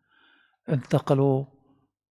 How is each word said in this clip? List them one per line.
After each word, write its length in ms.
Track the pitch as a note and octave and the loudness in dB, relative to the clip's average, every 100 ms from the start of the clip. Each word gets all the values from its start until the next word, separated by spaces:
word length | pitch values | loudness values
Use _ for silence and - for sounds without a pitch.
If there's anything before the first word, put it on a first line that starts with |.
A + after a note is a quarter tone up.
| _ _ _ _ _ _ - | _ _ _ _ _ _ -4
انتقلوا 760 | C#3 - D3 - C#3 C#3 C3+ C#3 _ _ _ _ _ _ | -4 -2 -2 0 2 2 0 -4 _ _ _ _ _ _